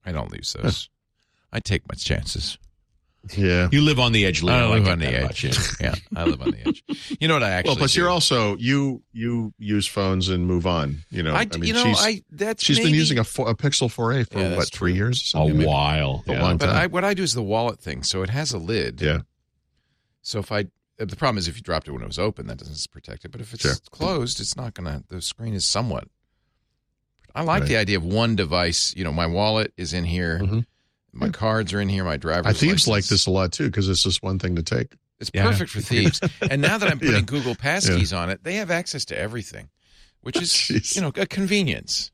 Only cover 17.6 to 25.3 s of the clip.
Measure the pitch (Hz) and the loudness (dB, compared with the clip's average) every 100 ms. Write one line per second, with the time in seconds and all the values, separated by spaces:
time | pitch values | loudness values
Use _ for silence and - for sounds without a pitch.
17.6 | 117 - - 65 67 95 92 127 151 90 | 0 -4 -8 -6 -4 -2 -2 -2 -2 -4
18.6 | 82 110 64 62 78 78 - _ _ _ | -2 -2 -2 -2 0 0 -4 _ _ _
19.6 | _ _ _ _ _ _ - 110 95 104 | _ _ _ _ _ _ -8 -8 -4 -4
20.6 | 98 _ _ _ 107 - 143 107 85 - | -4 _ _ _ -8 -2 0 0 -4 -6
21.6 | - 80 - 65 53 73 104 - 57 60 | -4 -4 -4 -10 -8 -2 -4 -4 -10 -10
22.6 | - 76 - - - - - 120 117 117 | -12 -12 -12 -14 -18 -16 -16 -16 -14 -4
23.6 | - - _ - 165 175 123 - 101 - | -2 -2 _ -4 -2 0 -2 -4 -6 -6
24.6 | 127 - 87 73 - 90 - | -8 -8 -8 -8 -10 -10 -10